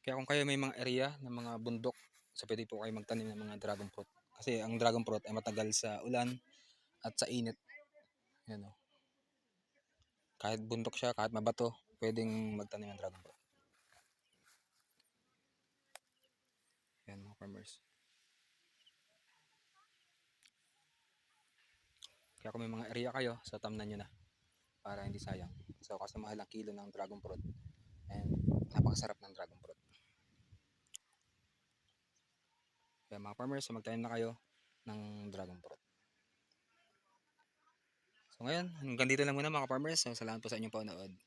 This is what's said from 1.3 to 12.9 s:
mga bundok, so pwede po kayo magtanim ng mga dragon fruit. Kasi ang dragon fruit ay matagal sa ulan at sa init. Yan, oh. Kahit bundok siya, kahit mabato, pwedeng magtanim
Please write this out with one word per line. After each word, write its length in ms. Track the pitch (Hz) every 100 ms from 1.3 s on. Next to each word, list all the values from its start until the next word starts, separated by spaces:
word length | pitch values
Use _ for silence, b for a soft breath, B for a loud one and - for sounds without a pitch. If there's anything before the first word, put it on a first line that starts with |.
mga 320 | 120 117 113
bundok, 320 | 117 117 123 - - - _ -
so 80 |
pwede 240 | 107 110 110
po 160 | 107
kayo 80 | 110
magtanim 400 | 110 104 113 110
ng 80 | 107
mga 160 | 104 104
dragon 320 | 104 101 101
fruit. 240 | - 98 _ _ -
Kasi 240 | - 117
ang 160 | 113 113
dragon 320 | 117 117 113
fruit 160 | 107
ay 80 | -
matagal 400 | 110 113 107 110
sa 320 | 107 113 107
ulan 320 | 123 123 123 127 _ B B B B _ 117
at 80 | -
sa 160 | -
init. 240 | 123 113 107 _ - - - _ _ _ _ -
Yan, 160 | 107 98
oh. 80 | 98 _ _ _ _ _ _ _ _ _ _ _ _ _ _ _ _
Kahit 240 | 104 110
bundok 400 | 110 117 113 -
siya, 160 | 123 -
kahit 160 | 110
mabato, 400 | 113 110 - 120 - _ -
pwedeng 560 | 113 113 220 220 220 208
magtanim 320 | 202 208 202